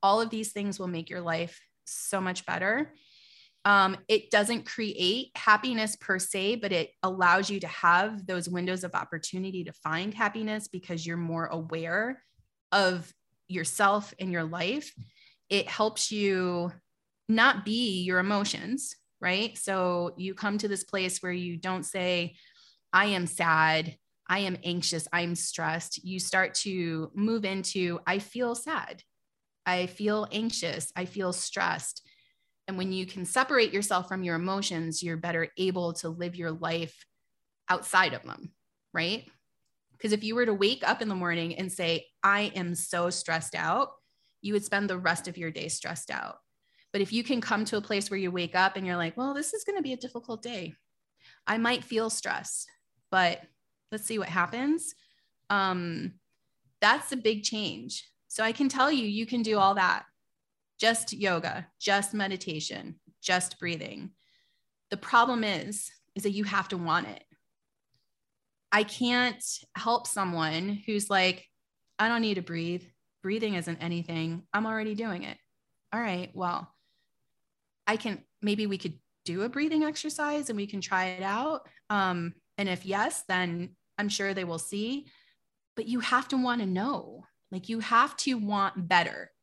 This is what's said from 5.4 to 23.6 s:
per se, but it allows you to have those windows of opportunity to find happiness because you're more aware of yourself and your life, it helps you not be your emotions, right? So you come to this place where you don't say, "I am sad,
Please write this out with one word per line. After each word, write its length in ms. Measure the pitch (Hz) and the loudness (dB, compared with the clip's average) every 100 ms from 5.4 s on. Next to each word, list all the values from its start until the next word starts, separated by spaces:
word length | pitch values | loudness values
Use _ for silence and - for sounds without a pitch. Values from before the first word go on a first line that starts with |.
| - 208 262 233 220 214 | 6 6 6 0 -2 -4
per 240 | - 185 | -2 -2
se, 380 | 180 196 190 233 | 0 -2 0 0
but 160 | 208 | 0
it 180 | 185 160 _ | 0 0 _
allows 460 | 190 190 180 180 196 | -2 4 6 6 4
you 120 | 202 | -2
to 60 | 170 | -4
have 600 | - 180 175 208 214 185 | 2 6 8 6 -2 -4
those 220 | 180 170 | -4 -2
windows 340 | 180 180 185 | -2 -2 -2
of 120 | 180 - | -2 -4
opportunity 680 | - 165 - 185 190 185 | -4 -6 -6 -4 -4 -4
to 80 | 170 | -8
find 420 | - 156 160 196 | -6 -4 -2 -2
happiness 540 | 208 214 220 214 214 208 | 0 -2 0 -4 -4 -6
because 380 | 185 180 170 160 | -12 -8 -6 -4
you're 100 | 170 | -4
more 300 | 170 165 165 | -2 -2 -4
aware 760 | 170 165 160 165 180 226 262 _ _ _ _ _ | -4 -4 -6 -2 -2 -2 -6 _ _ _ _ _
of 400 | 202 190 180 156 - _ _ _ | 4 4 2 -6 -16 _ _ _
yourself 680 | 180 165 - 202 208 208 - | -4 -4 4 4 4 0 -8
and 100 | 190 | -4
your 140 | 175 | -2
life, 500 | 160 170 175 269 294 - - _ - _ _ | -2 -2 -2 -2 -6 -14 -18 _ -20 _ _
it 180 | 196 190 | 0 0
helps 440 | - 220 220 - | 0 0 0 -4
you 600 | 214 202 190 185 175 175 - _ _ _ _ _ | 0 2 2 2 0 -2 -6 _ _ _ _ _
not 360 | 220 247 240 202 | 6 6 6 2
be 360 | 226 247 185 | 2 2 2
your 160 | 180 185 | 4 4
emotions, 760 | 185 208 202 - 170 262 - - _ _ | 4 2 2 -2 -4 -4 -6 -12 _ _
right? 380 | - 185 226 - | 0 0 0 -4
So 560 | - 190 185 175 175 175 | -2 0 2 2 -2 -4
you 160 | 185 | -8
come 240 | 190 214 208 | -4 -2 -2
to 80 | 208 | -2
this 160 | 196 | -4
place 380 | - 196 185 185 | -4 -2 -2 -2
where 100 | 185 | -4
you 260 | 180 175 175 | -4 -4 -6
don't 260 | 185 185 | -4 -4
say, 520 | - 196 180 180 170 - - - - _ _ | -4 -2 0 0 0 -6 -20 -20 -20 _ _
"I 120 | - 208 | 4 6
am 220 | 196 170 | 4 0
sad, 680 | - 170 160 | 2 4 6